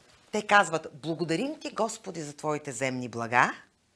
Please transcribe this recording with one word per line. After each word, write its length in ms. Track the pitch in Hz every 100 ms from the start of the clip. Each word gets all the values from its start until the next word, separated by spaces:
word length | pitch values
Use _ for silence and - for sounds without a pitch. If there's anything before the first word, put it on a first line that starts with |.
| _ _ _
те 140 | 214 208
казват: 400 | 202 175 160 -
"Благодарим 680 | 143 151 160 165 165 269 302
ти, 100 | 294
Господи, 520 | 196 220 - 196 170
за 140 | 147 143
твоите 360 | 156 147 147
земни 360 | 117 131 127 123
блага", 460 | 113 117 123 170 - - _ _